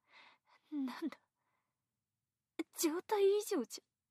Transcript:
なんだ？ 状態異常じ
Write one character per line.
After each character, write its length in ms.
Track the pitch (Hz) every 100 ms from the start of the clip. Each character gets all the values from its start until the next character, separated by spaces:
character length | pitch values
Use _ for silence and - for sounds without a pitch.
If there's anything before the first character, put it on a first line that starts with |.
| _ - - _ _ _ _ 302
な 160 | 262 247
ん 80 | 320
だ？ 100 | - _ _ _ _ _ _ _ _ _ _ _ _ _ - - -
状 200 | 330 339
態 200 | - 415
異 220 | 392 415 403
常 160 | 359
じ 160 | 220 - - _ _